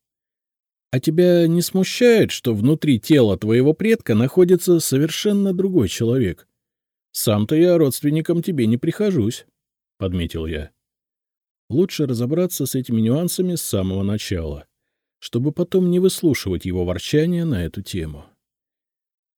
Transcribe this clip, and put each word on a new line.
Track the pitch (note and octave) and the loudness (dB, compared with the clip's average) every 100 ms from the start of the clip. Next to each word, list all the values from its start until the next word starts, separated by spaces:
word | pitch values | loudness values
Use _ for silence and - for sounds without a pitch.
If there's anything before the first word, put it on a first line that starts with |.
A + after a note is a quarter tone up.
| _ _ _ _ _ _ _ _ _ | _ _ _ _ _ _ _ _ _
"А | C3 | -4
тебя | D#3+ D#3+ F3+ F3 E3 | 0 2 4 4 4
не | E3+ | 2
смущает, | E3+ F#3 F#3 - B3 A3 C#3 | 0 -2 -2 2 4 4 2
что | - B2 | -2 -4
внутри | G#2+ B2 D#3+ D3+ A#2+ | 0 2 2 2 0
тела | - D3 A2 F#2 | 4 4 4 2
твоего | G#2+ A#2 C#3 | 2 2 2
предка | D#3 G#3+ A3+ - | 2 0 0 0
находится | A2 B2+ F#3 F3+ F3+ F#3 E3+ | 0 2 4 4 4 4 2
совершенно | - C3+ D#3+ - G#3 G3+ G3 | 2 0 0 -2 -2 0 0
другой | F3+ F#3+ F3+ F#2+ | 0 0 0 0
человек? | - A#2 C3 G2 D#2 _ _ _ _ _ _ _ | 0 0 0 0 -4 _ _ _ _ _ _ _
Сам-то | - A#2+ G#2 G#2+ D#3 | -6 0 0 2 4
я | F3+ E3+ | 4 4
родственником | C#3+ - D3 D#3+ D#3 E3+ | 2 0 -2 -2 0 -2
тебе | F3+ D3+ A2 | -2 0 0
не | A#2+ | 0
прихожусь", | D#3+ - G#3 E3+ G#2 - - _ _ _ _ - | -2 -2 0 0 -2 -4 -12 _ _ _ _ -8
подметил | G2 F2+ E2 E2 D#2+ | -6 -4 -4 -6 -6
я. | D2+ D2+ _ _ _ _ _ _ _ _ _ - | -8 -10 _ _ _ _ _ _ _ _ _ -4
Лучше | B2 F#3+ - C#3+ | -2 -2 -2 -2
разобраться | A2+ B2 D#3+ F3+ - C3+ | -2 -2 -2 -2 -4 -4
с | C3 | -4
этими | B2 A2+ | -2 0
нюансами | A2 C#3+ F3 - F3+ E3+ | 2 0 -2 -2 -4 -4
с | |
самого | - G2 F#2+ F#2+ | -4 -2 -2 -2
начала, | G2 G#2+ - F#2 D#2 D2 - _ _ _ _ _ | -2 -4 -4 -6 -6 -10 -14 _ _ _ _ _
чтобы | - A#2+ D3 | -8 -4 -2
потом | E3 F3 F#3 F3+ | -4 -2 0 2
не | F3+ | 2
выслушивать | F#3+ - E3+ B2 F#2+ F2 F#2 | 0 0 0 0 -2 -6 -4
его | F2+ F2+ | -2 -2
ворчание | F2 - D3 E3 F3 E3 | -4 -2 0 0 -2 -2
на | G2+ E2 | -4 -4
эту | - | -8
тему. | - F#2 D#2 D2 - _ _ _ _ _ _ _ _ _ _ | -10 -8 -8 -12 -20 _ _ _ _ _ _ _ _ _ _